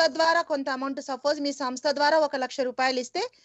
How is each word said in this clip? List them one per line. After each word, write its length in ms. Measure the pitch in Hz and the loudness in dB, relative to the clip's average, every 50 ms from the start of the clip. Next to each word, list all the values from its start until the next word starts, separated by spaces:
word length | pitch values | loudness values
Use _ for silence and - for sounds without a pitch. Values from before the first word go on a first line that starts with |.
| 330 | 2
ద్వారా 340 | 320 254 320 320 330 330 339 | 2 2 2 2 4 4 2
కొంత 260 | 330 330 311 277 277 277 | 0 0 -2 -4 -2 -4
అమౌంట్, 300 | 269 262 269 277 277 285 | -4 -4 -4 -6 -6 -6
సపోజ్ 360 | 277 - 269 247 - 285 302 302 | -8 -8 -6 -2 0 0 0 0
మీ 120 | 285 285 277 | -2 -4 -4
సంస్థ 340 | - 285 254 254 254 - 302 | -4 -4 -6 -4 -2 -2 -2
ద్వారా 280 | 277 277 294 294 320 320 | 0 2 4 4 6 4
ఒక 160 | 311 285 - | 4 2 0
లక్ష 220 | 269 254 - - - | -2 -4 -4 -2 -2
రూపాయలు 380 | 254 254 240 - 254 262 262 254 | -4 -2 0 0 0 0 0 0
ఇస్తే 220 | 247 - - 359 453 508 - _ _ | -4 -4 -4 -4 -4 -6 -8 _ _